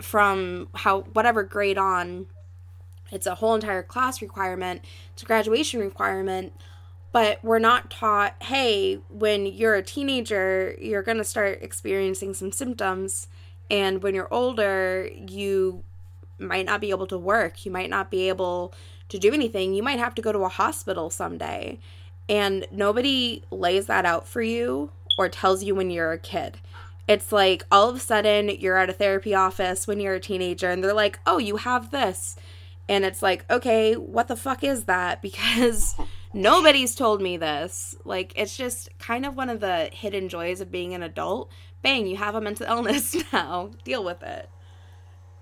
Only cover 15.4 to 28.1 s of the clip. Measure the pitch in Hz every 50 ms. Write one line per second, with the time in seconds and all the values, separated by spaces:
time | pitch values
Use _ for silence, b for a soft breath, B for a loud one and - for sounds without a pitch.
15.4 | 202 196 196 190 185 185 180 180 - - - - - - - - - - - -
16.4 | 185 185 180 190 185 180 208 202 214 202 190 185 190 190 190 180 170 190 208 226
17.4 | 196 170 - - - 202 180 185 185 170 185 196 185 - 190 185 185 190 185 185
18.4 | 185 180 180 180 180 185 B B B B B B B - - 190 190 214 277 302
19.4 | 262 226 - 196 190 190 190 196 226 277 277 247 240 240 - 233 220 220 214 202
20.4 | 190 185 - - 196 - 311 - - 202 185 170 160 170 - - 180 170 175 165
21.4 | 165 - - - - - - - B B B B B B B B - - 208 208
22.4 | 202 196 196 190 - - - 196 202 202 208 247 247 285 269 262 247 240 - -
23.4 | - - - 190 185 175 185 196 196 - - 190 180 175 170 - - - - 240
24.4 | 226 226 226 233 240 247 262 277 294 294 - - - - - - 190 180 - -
25.4 | - 190 190 190 202 202 190 190 190 185 175 170 165 160 165 165 - - 190 170
26.4 | 147 - - - B B B B B B B B B - 208 202 - - 214 202
27.4 | 190 190 185 - - - 202 202 208 240 247 254 - -